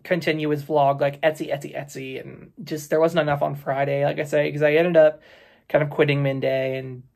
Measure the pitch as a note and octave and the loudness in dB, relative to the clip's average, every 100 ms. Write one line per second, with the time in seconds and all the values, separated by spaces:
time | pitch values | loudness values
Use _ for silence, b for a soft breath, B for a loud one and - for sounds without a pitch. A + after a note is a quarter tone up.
0 | - F3 E3+ D#3 D3+ D3 C#3+ D3 C#3 C#3 | -4 -2 -2 -2 -2 -2 0 2 2 2
1 | C#3+ C#3 D#3 D3+ D#3 C#3+ - - C#3 C3+ | -2 0 -2 -2 -4 -6 -8 -12 -12 -12
2 | C3 C3 - - - - D#3 D3+ D3 D#3 | -12 -12 -14 -18 -20 -18 -10 -10 -2 2
3 | E3 E3+ D3+ C#3+ D3+ C#3+ - C3+ C#3 C#3 | 2 2 0 0 -2 -4 -4 -2 -2 0
4 | C#3+ D3+ D3+ D3+ D3 D3 D3+ D3+ F3 D#3+ | 0 -2 -2 0 0 0 2 4 4 6
5 | D#3 D#3 b b b b - D3 D3+ D3+ | 6 4 b b b b -2 0 2 2
6 | D3 C#3+ C#3 C3+ C3 C3+ C3 C3+ C3 B2+ | 2 2 0 -2 -2 -2 -4 -6 -10 -14
7 | B2 | -20